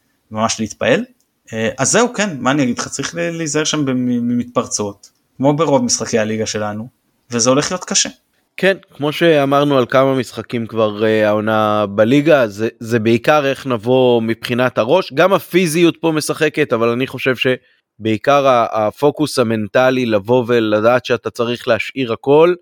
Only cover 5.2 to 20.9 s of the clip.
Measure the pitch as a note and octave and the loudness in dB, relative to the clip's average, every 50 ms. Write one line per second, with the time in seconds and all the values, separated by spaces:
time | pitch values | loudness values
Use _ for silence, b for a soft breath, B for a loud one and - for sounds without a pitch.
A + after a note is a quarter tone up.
5.2 | _ _ _ - C3 D3 D3 D3+ E3 C#3+ C#3 B2+ A#2+ A2+ - - A2 - - A2 | _ _ _ -2 0 0 2 2 2 2 2 0 0 0 -2 -4 -4 -2 -2 -2
6.2 | G#2+ G#2+ A2 A2 G#2+ - - G#2+ G#2 G#2 G#2+ G#2+ A2+ - _ _ _ _ _ _ | -2 -2 -2 -4 -4 -4 -4 -6 -6 -6 -8 -10 -12 -14 _ _ _ _ _ _
7.2 | _ - - A#2+ A2+ B2+ C3 D3 - - F#3 F3+ - - G3 - - - - _ | _ -8 -4 -2 0 2 2 2 0 -2 -4 -6 -6 -4 -4 -4 -4 -4 -8 _
8.2 | _ _ _ _ _ _ - - F#3 F#3+ F#3+ - _ _ _ - C#3+ D3+ C#3+ - | _ _ _ _ _ _ -8 -2 0 0 0 -2 _ _ _ -6 -6 -4 -2 2
9.2 | E3+ E3+ D#3 C#3+ C#3 C#3 C#3 C#3 D3 D3 C#3 C3 A#2+ - - C3 C3+ C3+ C3+ C3 | 4 4 4 4 2 2 2 2 2 4 2 2 2 2 2 2 4 4 2 0
10.2 | A2+ - - A2+ G2+ - B2 A#2 A2+ G#2 A2 A2+ A2 G#2+ G#2 G#2 A2 A2 A2 G#2+ | -2 -6 -8 -12 -10 -6 -6 -6 -6 -4 -2 0 0 0 0 0 0 2 2 4
11.2 | G#2+ G#2 G#2+ G#2+ G#2 A2 A2 G#2+ G#2+ G#2+ G#2 G#2+ G#2 G2 G2+ G#2+ G#2+ A2+ C#3 D3 | 2 2 2 0 0 0 0 2 2 2 2 0 0 0 2 2 2 4 4 2
12.2 | C#3+ E3 D3+ C3+ A#2+ G#2+ G2 G#2 A2 A#2 - - A#2 A2 A#2+ A2+ G#2+ A2+ A#2+ A2+ | 4 4 2 2 2 -2 -2 -4 -6 -6 -6 -8 -6 -2 -2 0 2 2 2 2
13.2 | - D#3 D3+ D3+ C#3 C#3 C3 - - C3+ B2 G#2 G#2 B2 B2+ C3 B2+ B2 A#2+ A#2 | 2 2 2 2 2 0 -4 -4 -4 -6 -6 -4 0 2 2 4 4 4 4 2
14.2 | A2+ A2+ A2 - - - B2 A#2+ B2+ B2 - A2+ A2 B2 E3+ F#3+ F3+ - C3 D3 | 0 -2 -4 -6 -6 -6 -2 -2 -2 -2 0 -2 0 2 2 0 0 -2 0 2
15.2 | F3+ F#3+ G3 E3+ - - F3 F#3 F#3 D#3 D3+ F3 E3+ E3 - - E3 E3 D#3 D3+ | 2 2 2 0 -2 0 0 0 0 2 2 2 2 2 2 0 -2 -2 -2 -2
16.2 | - - D3 - D#3 D#3 - D#3 C#3+ - B2 A2+ A#2 A#2 A#2 B2 C3+ - - B2+ | -4 -4 -6 -4 -4 -4 -2 -2 -2 0 0 0 0 0 0 -2 -4 -6 -6 -4
17.2 | - C3+ B2 - - B2+ B2+ - _ _ _ _ _ _ _ - G#2 A2 A2 G2+ | -2 -2 -2 0 0 -2 -2 -2 _ _ _ _ _ _ _ -6 -2 -2 -2 0
18.2 | - - C#3+ C#3+ C3+ C#3 B2 A#2 A2+ - - A2 G#2+ G#2 - - C#3+ D3 C#3 - | 2 2 2 4 4 4 4 2 2 0 0 -2 -2 -2 -2 0 0 0 0 0
19.2 | D3+ - - C3 A#2+ A2+ A2+ A2 G#2+ G2 - B2+ B2+ C3 C3 B2+ B2 A2+ G#2+ G2+ | -4 -2 0 0 0 0 0 -4 -4 0 2 2 2 4 2 0 0 0 0 0
20.2 | F#2+ A2+ B2+ C3 A#2 A#2 A#2+ A#2 A2 G#2+ G#2+ G#2+ G#2+ A#2 | 2 2 2 2 2 2 2 2 2 2 0 2 4 4